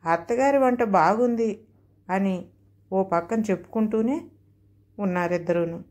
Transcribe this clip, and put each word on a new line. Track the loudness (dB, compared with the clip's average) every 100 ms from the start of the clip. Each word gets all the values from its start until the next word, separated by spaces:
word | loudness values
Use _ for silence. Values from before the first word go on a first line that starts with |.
| 0
అత్తగారి | -2 0 0 2 4
వంట | 2 2
బాగుంది | 2 4 4 4 0 0 -2 -4 -12 _ _ _ -4
అని | -2 0 -2 -8 _ _ _ _
ఓ | -2
పక్కన | 0 -2 0 -4
చెప్పుకుంటూనే | -2 -4 -4 -4 0 0 -2 -4 -8 _ _ _ _ _ _ -6
ఉన్నారిద్దరూను. | -4 -2 -2 -2 -2 -2 -2 -6 -14